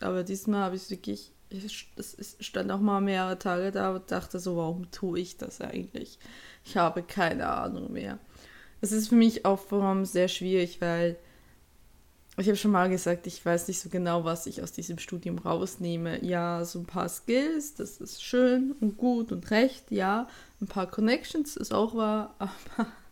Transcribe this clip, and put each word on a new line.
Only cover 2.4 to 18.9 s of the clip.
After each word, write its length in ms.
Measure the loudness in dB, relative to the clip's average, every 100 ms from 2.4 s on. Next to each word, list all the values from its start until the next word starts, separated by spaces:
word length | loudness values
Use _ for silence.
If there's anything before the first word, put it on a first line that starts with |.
stand 280 | -6 -2 0
auch 100 | 2
mal 200 | 4 4
mehrere 360 | 2 2 0 -2
Tage 340 | 0 0 0
da 220 | 0 0
und 160 | -2 -4
dachte 280 | -4 -4 -6
so, 180 | -2 -2
warum 340 | -2 -2 -8
tue 300 | -6 -2 -2
ich 160 | -4 -8
das 240 | -12 -10
eigentlich? 580 | -8 -6 -8 -10 -12 -14 -20 -18 -20 -20
Ich 120 | -4 2
habe 260 | 2 2
keine 460 | -4 0 2 2 0
Ahnung 440 | 0 -2 -6 -6
mehr. 260 | -6 -6 -10 -14 -20 -20 -20 -20 -6
Es 120 | -2
ist 160 | 0 6
für 80 | 8
mich 280 | 8 6
auch 140 | 2 2
vor 240 | 2 2
allem 220 | 4 2
sehr 240 | 2 4 2
schwierig, 520 | 2 2 2 2 0
weil 380 | 0 2 2 0 -12 -20 -20 -20 _ -20 -20 -20 -20 _ -10 0
ich 100 | 2
hab 80 | 4
schon 140 | 4
mal 180 | 6 4
gesagt, 380 | 2 2 0 -4
ich 180 | -4
weiß 240 | 0 2 0
nicht 120 | -6
so 100 | -4
genau, 340 | -2 2 2
was 220 | 0 -2 -6
ich 160 | -8
aus 100 | -8
diesem 260 | -8 -8 -8
Studium 400 | -8 -8 -6 -4
rausnehme. 840 | -2 -2 -2 -4 -4 -2 -2 -4
Ja, 400 | -2 0 0 -2
so 140 | -4 -6
ein 80 | -8
paar 240 | -4 -4
Skills, 640 | -4 0 2 2 -2 -4
das 260 | -8 -10 -10
ist 220 | -14 -12
schön 520 | 0 4 6 4 2 0
und 160 | -2